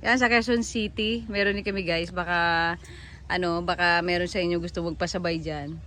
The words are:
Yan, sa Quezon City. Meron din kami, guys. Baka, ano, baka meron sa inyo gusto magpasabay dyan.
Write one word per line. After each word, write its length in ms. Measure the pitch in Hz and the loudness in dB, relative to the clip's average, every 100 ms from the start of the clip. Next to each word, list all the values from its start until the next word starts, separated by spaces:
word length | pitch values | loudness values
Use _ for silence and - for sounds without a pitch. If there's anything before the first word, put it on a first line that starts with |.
Yan, 160 | - 247 | 4 4
sa 160 | 247 | 6
Quezon 320 | 233 226 233 | 4 4 0
City. 640 | 220 233 208 - 214 233 226 | 0 -2 -4 -2 -2 -2 -4
Meron 320 | 202 202 202 | 0 2 0
din 0 | |
kami, 240 | 202 196 | -2 -4
guys. 240 | 175 165 170 | 0 -2 -2
Baka, 640 | 180 170 175 170 165 170 175 - - - - - | -4 -2 2 4 4 2 -2 -10 -16 -16 -16 -4
ano, 320 | 180 180 170 | -2 0 0
baka 400 | 175 175 175 170 | 0 2 4 4
meron 320 | 175 175 175 | 4 0 0
sa 80 | 202 | 0
inyo 160 | 175 175 | 0 0
gusto 240 | 170 180 | -2 -4
magpasabay 560 | 170 156 175 185 175 170 | -4 -2 -4 -2 -2 -2
dyan. 320 | 160 151 143 160 | -4 -6 -8 -10